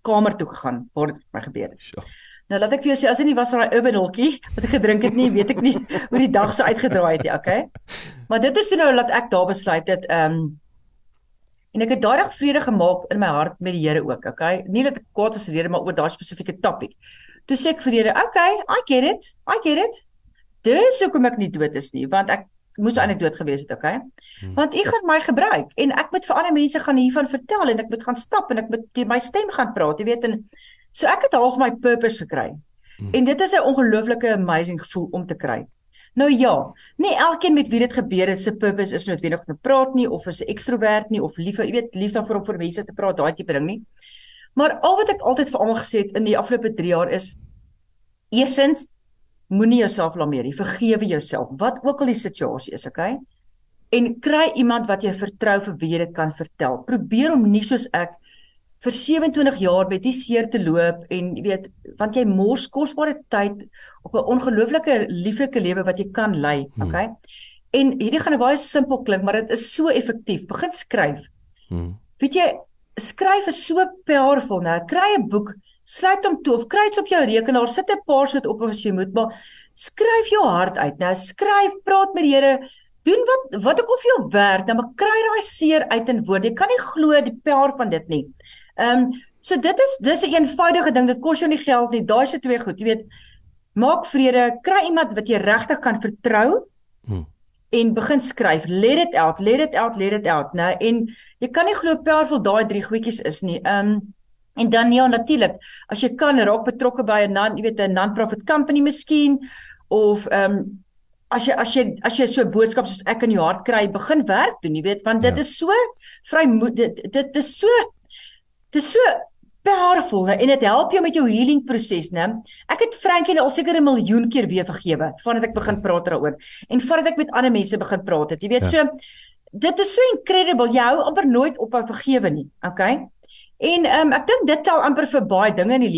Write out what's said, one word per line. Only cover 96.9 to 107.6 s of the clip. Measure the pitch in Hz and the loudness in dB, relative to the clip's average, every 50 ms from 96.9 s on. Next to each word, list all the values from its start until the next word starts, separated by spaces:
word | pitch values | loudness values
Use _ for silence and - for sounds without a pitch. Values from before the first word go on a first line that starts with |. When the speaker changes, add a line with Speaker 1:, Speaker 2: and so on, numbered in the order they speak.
| _ _ - | _ _ -10
Speaker 2:
Hmm. | - 104 92 78 73 _ _ _ _ _ _ _ - | -6 -6 -6 -6 -10 _ _ _ _ _ _ _ -2
Speaker 1:
en | - 233 233 226 220 | 0 2 2 2 0
begin | 226 - - 294 269 | 0 0 0 0 0
skryf, | 254 - - - 233 185 160 160 156 | 0 -2 -4 -2 0 2 2 0 -2
let | 160 180 190 208 233 285 | -2 0 2 4 4 4
it | 311 349 339 339 | 4 2 2 2
out, | - 160 160 165 - | 2 2 2 0 0
let | 196 214 233 277 | 0 2 2 2
it | 311 - - | 2 0 0
out, | - 226 233 226 | -2 -2 -2 -2
let | 196 190 196 208 | -2 -2 -2 -2
it | 214 208 | -2 -2
out, | 175 165 151 139 - - | -2 -2 -2 -2 -4 -4
né? | 175 170 180 208 208 | -2 -2 -2 -2 0
En | - 226 233 233 226 226 - - - - _ - | 0 0 0 0 -2 -4 -8 -14 -20 -20 _ -8
jy | 240 | -8
kan | 247 247 330 349 | -4 0 0 2
nie | 392 415 | 2 0
glo | - - 330 320 | -2 0 -2 -2
hoe | - - | 0 0
powerful | 320 311 311 311 311 302 262 | 2 2 2 2 2 0 0
daai | 180 202 196 220 220 | 0 2 2 2 0
drie | - 202 202 202 | 0 -2 -6 -6
goedjies | - 220 226 226 233 220 - | -4 -4 -4 -4 -4 -6 -6
is | - - 151 - | -6 -6 -6 -6
nie. | - 185 170 - - | -6 -6 -6 -4 -2
Ehm, | - 202 202 202 208 214 208 202 - - _ _ _ _ _ _ _ - | -2 0 0 2 0 0 -2 -4 -10 -16 _ _ _ _ _ _ _ -6
en | - 233 226 | -4 -2 2
dan, | 226 233 226 233 | 2 2 4 4
ja, | 240 254 262 | 4 4 4
natuurlik, | 254 240 240 233 - 311 254 214 185 - - - - - - - - | 4 2 0 0 0 2 2 2 0 0 -4 -18 -20 -20 -20 -14 -10
as | 208 208 | -6 -2
jy | 247 240 247 | -2 -2 0
kan, | - 320 294 277 254 | 0 2 2 4 4
raak | 214 202 208 226 226 | 4 4 2 0 0
betrokke | 247 240 247 - 247 247 247 233 | -4 -4 0 -2 -2 0 -2 -2
by | 208 214 214 208 | 0 2 2 2
'n | 202 196 | 2 0
non-, | 196 202 220 208 | 0 0 0 -2
jy | - | -2